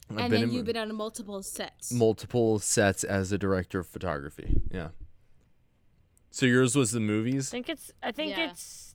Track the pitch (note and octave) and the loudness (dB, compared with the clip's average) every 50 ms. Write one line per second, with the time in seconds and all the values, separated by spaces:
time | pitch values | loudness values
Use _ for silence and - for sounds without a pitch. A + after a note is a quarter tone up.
0 | - - - - - - A3+ G#3+ A#3 A#3+ A#3+ B3 A3+ A3+ A3+ A3+ A3 G#3+ A3 G#3+ | -14 -8 -6 -4 0 2 2 2 2 2 0 -2 -2 -2 -4 -4 -6 -6 -6 -8
1 | G#3+ A3 - - G#3+ G3+ G3+ G3 G3 - - - G3 - - _ - - - A#2+ | -8 -8 -10 -10 -12 -10 -10 -10 -10 -10 -10 -10 -10 -10 -12 _ -8 -4 2 4
2 | A2+ A2 G#2+ - - G2 - A#2+ A#2 A2+ A2 G#2 - - - - G#2+ G2 F#2+ - | 6 6 4 2 -2 -4 0 2 2 4 2 2 0 0 4 4 6 4 4 2
3 | - - G2+ G2 F#2+ F#2 G2+ F#2 G2 F#2+ F#2+ F#2 F2+ - - F#2+ E2+ - - - | 0 -2 0 0 0 0 0 0 0 2 2 0 0 -2 -4 -6 -6 -6 -8 -8
4 | F#2 F2+ D#2 D2 C#2 D2 - - - - - - - - F#2 F#2 D#2+ D#2 E2 - | -4 -4 -4 -4 -6 -10 -12 -6 0 4 4 4 4 2 -2 -6 -6 -8 -10 -14
5 | - - - - _ - - - _ _ _ _ _ _ _ _ _ _ _ _ | -16 -18 -20 -20 _ -20 -20 -20 _ _ _ _ _ _ _ _ _ _ _ _
6 | _ _ _ _ _ _ - - C#3 B2+ A#2+ B2+ C3 B2+ A2+ C#3 C3 G#2+ A#2 A#2+ | _ _ _ _ _ _ -2 2 4 4 6 6 4 4 4 2 2 2 0 0
7 | A2 G#2 G#2 G#2+ A2 B2 C3 C#3 C3 - - B3 B3 - D4+ - - - - _ | 0 0 0 0 0 0 0 -2 -2 -4 -6 -8 -6 -6 -8 -10 -10 -16 -16 _
8 | - C4 A3+ - D#4 D#4 D4 D4+ E4 C#4+ G#3 - - - - - - - - | -10 -8 -6 -6 -6 -6 -4 -4 -6 -6 -8 -12 -16 -16 -18 -18 -20 -20 -14